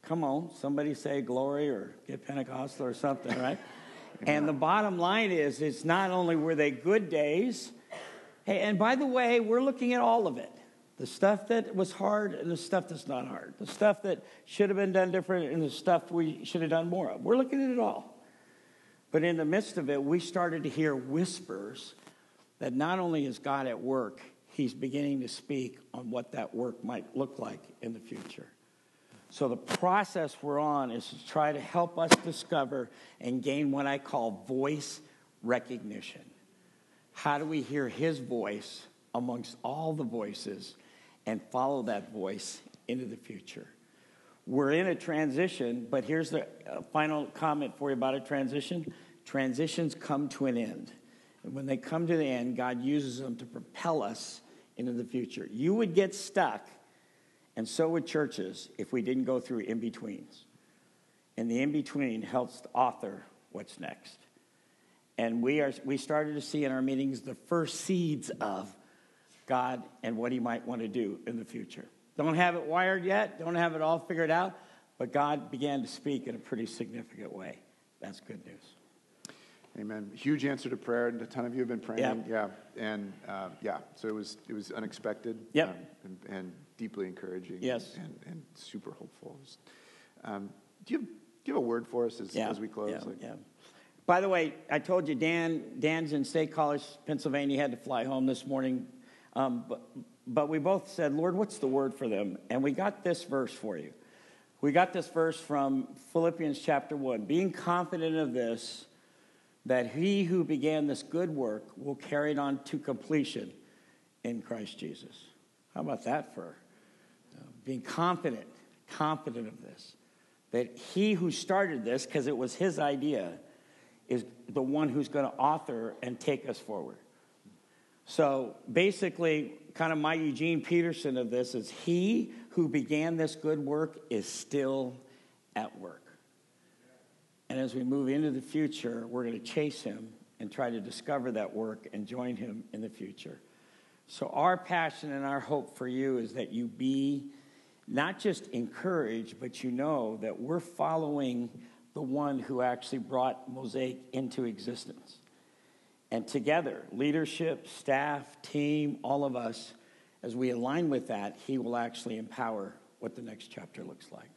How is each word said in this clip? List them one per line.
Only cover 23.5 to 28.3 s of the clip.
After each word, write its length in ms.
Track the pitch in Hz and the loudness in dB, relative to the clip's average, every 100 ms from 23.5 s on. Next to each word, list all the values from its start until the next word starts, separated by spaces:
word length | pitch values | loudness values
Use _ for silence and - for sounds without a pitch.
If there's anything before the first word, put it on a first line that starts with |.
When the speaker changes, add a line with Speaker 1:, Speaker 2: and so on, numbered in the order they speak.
| 139 131 | 0 0
Speaker 1:
at 140 | 113 | -2
work, 400 | 123 131 110 - - - _ | 0 0 0 -6 -18 -20 _
he's 260 | - 131 | -2 -2
beginning 460 | - 139 143 143 139 | 0 -4 0 0 0
to 60 | 120 | -2
speak 500 | - - 139 123 - - | -8 -4 -4 -4 -8 -12
on 160 | 123 123 | -10 -4
what 220 | 123 117 | -4 -4
that 220 | 139 113 | -6 -4
work 300 | 113 123 117 | -2 -4 -4
might 320 | 113 117 110 131 | -4 -4 -4 -4
look 220 | 135 - | -4 -4
like 240 | 101 76 - - | -8 -8 -16 -10
in 140 | 117 | -8
the 60 | 113 | -8
future. 480 | - - - | -10 -12 -12